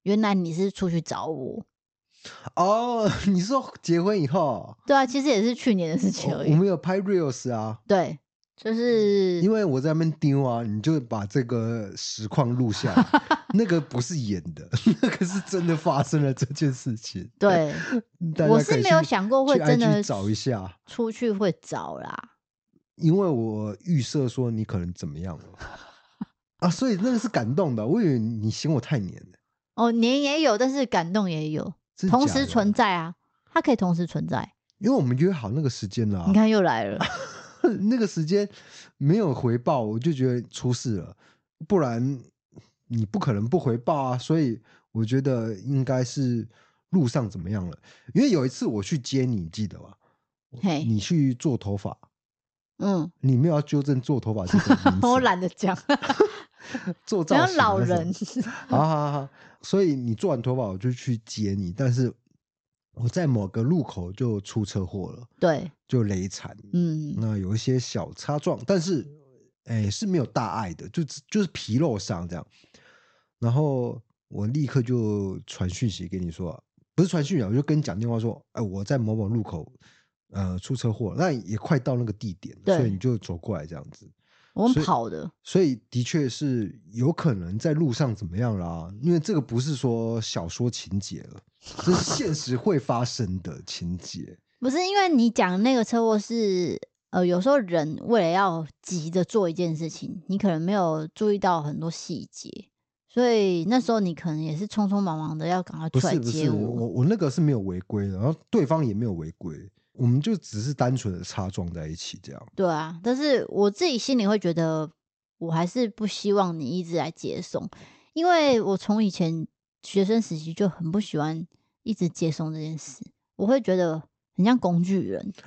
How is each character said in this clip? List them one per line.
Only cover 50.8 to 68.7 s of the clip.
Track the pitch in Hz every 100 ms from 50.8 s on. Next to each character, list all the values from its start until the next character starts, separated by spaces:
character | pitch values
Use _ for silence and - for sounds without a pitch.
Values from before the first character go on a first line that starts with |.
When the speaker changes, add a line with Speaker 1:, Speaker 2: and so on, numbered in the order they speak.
Speaker 2:
你 | 120 107
去 | - 170 135
做 | 123 165 117
头 | 101
发。 | 101 - - _ _ _ _ _ _ _ -
Speaker 1:
嗯。 | 302 185 156 _
Speaker 2:
你 | 131
没 | 127 165
有 |
要 | 151
纠 | 147 147
正 | 139 131
做 | 120 135
头 | 107
发 | 107
这 | 90 202
个 | - 269 277
名 | 190
词。 | 240
Speaker 1:
<laughs> |
我 | 254
懒 | 247 277
得 | 180
讲。 | - 190 180 - 285 - - 415
Speaker 2:
<laughs> | - - _ - 254 185 170
做 | - 202
造 | 156 285 370
型。 |
Speaker 1:
像 |
老 | 339 226 190
人。 | 180 175 170 190 - 254
Speaker 2:
<laughs> | 226 - -
好， | 127
好， | 156 156 147
好。 | 143 139 _ - _
所 | - 196
以 | 185
你 | 139 120
做 | 107 196
完 | 131
头 | 127
发， | 127
我 | 110 92
就 | 120
去 | 120 - 113
接 | - - 104
你， | 98 127
但 | 87 131
是 | 120 123 - _ _ _ _ _ _ _
我 | - 117
在 | 185
某 | 160 117 95
个 | 113
路 | 117 175
口 | 123 - 87
就 | 95 123 104
出 | - 113
车 | 101 104
祸 | 90 98 87
了。 | - - _
Speaker 1:
对。 | 180 151 170 _ _
Speaker 2:
就 | 127
雷 | 104 95 95
惨。 | - - - -
Speaker 1:
嗯。 | 175 170 156 147 -
Speaker 2:
那 | 110 104
有 | 92
一 | 113
些 | 131 127
小 | - 113 78
擦 | - - 147
撞， | 185 147
但 | 123